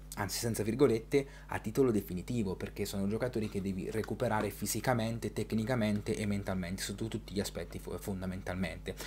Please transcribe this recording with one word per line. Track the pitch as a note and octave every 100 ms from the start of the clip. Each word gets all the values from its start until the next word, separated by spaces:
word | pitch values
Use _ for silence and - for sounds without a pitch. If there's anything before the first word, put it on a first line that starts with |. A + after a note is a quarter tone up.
| - -
anzi | G2 -
senza | A#2+ A2
virgolette, | G#2+ C3 C#3+ A2+ - C#3 C3+ - -
a | -
titolo | - A2 C3
definitivo, | G#2+ F#2+ F2+ - A#2+ F#2+
perché | F2+ G#2 -
sono | G2+ G2+ G2
giocatori | G#2+ B2 A#2+ G#2+
che | G2+
devi | F#2+ F#2 D2
recuperare | A2 G2 G#2+ A#2+ G#2+ G#2
fisicamente, | - G2+ A2+ B2+ A#2+ A2+ A2+ G#2+
tecnicamente | - G#2+ A2 A2 B2+ G#2+ G#2 G#2
e | G#2+
mentalmente, | G#2 G2+ G2+ F#2+ F2 F#2+
sotto | - G2+ A2+
tutti | A2+ -
gli | G2
aspetti | F#2+ - F2 -
fo-, | - F2+
fondamentalmente. | - F#2+ F#2 F#2 - F#2 F2+ F2 - -